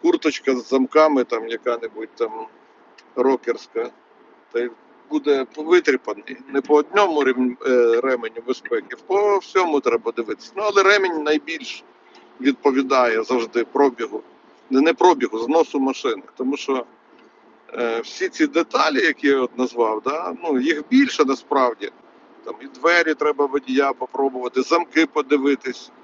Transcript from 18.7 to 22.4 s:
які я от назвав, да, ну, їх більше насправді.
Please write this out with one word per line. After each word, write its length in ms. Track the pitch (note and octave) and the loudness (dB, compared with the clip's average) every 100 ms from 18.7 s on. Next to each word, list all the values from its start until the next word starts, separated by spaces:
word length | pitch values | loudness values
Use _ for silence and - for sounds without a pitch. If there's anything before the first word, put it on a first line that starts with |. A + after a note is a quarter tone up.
| D3 D3+ C3+ | 0 0 2
які 280 | G#2+ C#3 C#3+ | 0 0 0
я 120 | C3+ | 0
от 180 | B2 A#2+ | 0 -4
назвав, 440 | B2+ A#2+ A2+ A2 | -4 0 -2 0
да, 320 | C3 D3+ F3 E3+ | -4 -6 -8 -8
ну, 180 | E3+ C3 | -2 -2
їх 220 | C3+ D3+ D3+ | 0 -4 2
більше 340 | B3+ C#4+ - | 2 2 2
насправді. 680 | C#3 C3+ - C#3+ B2+ A2+ G2+ _ - _ - - | 0 0 -2 0 2 0 -12 _ -20 _ -20 -20